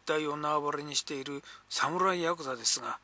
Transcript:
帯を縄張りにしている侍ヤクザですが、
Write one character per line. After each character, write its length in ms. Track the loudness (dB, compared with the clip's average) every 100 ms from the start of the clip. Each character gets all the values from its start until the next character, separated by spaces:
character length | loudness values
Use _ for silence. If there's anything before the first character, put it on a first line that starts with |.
| 0
帯 180 | 0 2
を 120 | -2
縄 220 | 0 2
張 180 | 2 -2
り 60 |
に 120 | -2 -2
し 60 |
て 140 | -2 -4
い 80 |
る 180 | -4 -8 -10 -18 -6
侍 540 | 0 2 4 2 4
ヤ 120 | 0
ク 100 | 0
ザ 120 | -2 0
で 80 |
す 160 | 2 2
が、 180 | 0 -8